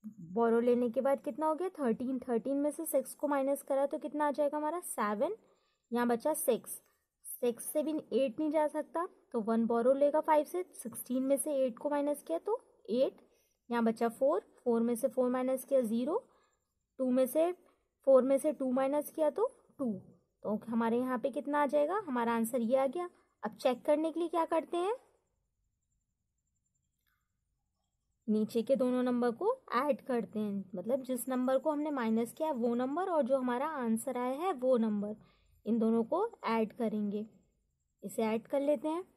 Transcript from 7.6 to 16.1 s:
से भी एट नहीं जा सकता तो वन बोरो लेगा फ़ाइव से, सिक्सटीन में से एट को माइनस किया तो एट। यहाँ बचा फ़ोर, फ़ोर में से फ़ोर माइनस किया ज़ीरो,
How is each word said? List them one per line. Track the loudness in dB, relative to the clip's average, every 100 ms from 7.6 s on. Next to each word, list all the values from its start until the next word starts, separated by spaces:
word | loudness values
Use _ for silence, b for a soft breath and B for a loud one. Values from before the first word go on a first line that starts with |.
से | -4 -2
भी | -2 -4 -2
एट | 0 0 0
नहीं | 0
जा | 2 0
सकता | -2 -6 -4 -6 _ _
तो | -6
वन | 0 0 2
बोरो | 2 4
लेगा | 4 4 4
फ़ाइव | 4 4
से, | 4 -4 -8
सिक्सटीन | -10 -12 -12 -6 -2
में | 2 0
से | 2 0
एट | 0 0
को | -2
माइनस | 0 0 -2
किया | -4 -6
तो | -2 -4 -6 _ -4
एट। | 0 0 -2 _ b b b _
यहाँ | 0
बचा | 0 2 -2
फ़ोर, | 2 2 2 -2 -8
फ़ोर | 0 2
में | 2
से | 0 -2
फ़ोर | 0 0
माइनस | 0 0 -2
किया | 2 2
ज़ीरो, | 2 0 0